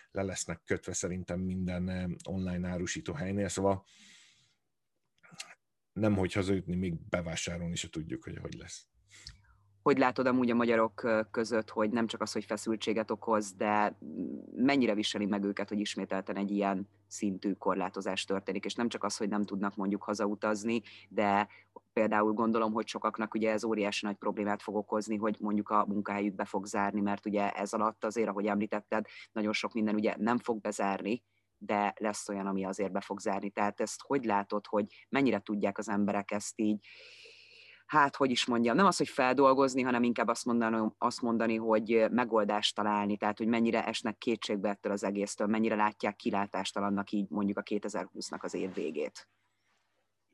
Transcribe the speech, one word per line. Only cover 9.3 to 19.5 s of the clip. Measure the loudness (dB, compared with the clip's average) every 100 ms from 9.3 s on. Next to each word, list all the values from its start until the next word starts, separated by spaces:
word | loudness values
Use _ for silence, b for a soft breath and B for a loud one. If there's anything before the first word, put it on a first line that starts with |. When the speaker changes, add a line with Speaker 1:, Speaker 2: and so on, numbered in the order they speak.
| B B B B _ 2
Speaker 2:
Hogy | 4
látod | 4 4 2
amúgy | 2 4
a | 2
magyarok, | 4 4 2 0
ö, | 0 0 0
között, | -2 0 0 -2
hogy | -2 0
nem | 0 -2
csak | -2
az, | -4
hogy | -4 -6
feszültséget | -6 -4 -2 0 -2 -2
okoz, | -4 0 0 0
de | -2 0 2 2 -2 -10 -8 -8 -8 -10 0
mennyire | 2 4 4
viseli | 2 -2 -2 0
meg | 0
őket, | 0 -2 -4
hogy | -2
ismételten | -2 -4 -4 -4 -4 -4
egy | -2
ilyen | 0 0 0 -4 _ _
szintű | -4 -4 -2 -2
korlátozás | -2 0 0 -2 -4 -4 -4 -2
történik, | -4 -2 -4 -4
és |
nem | -2 -2
csak | -2
az, | -4 -2
hogy | -2
nem | 0
tudnak | -2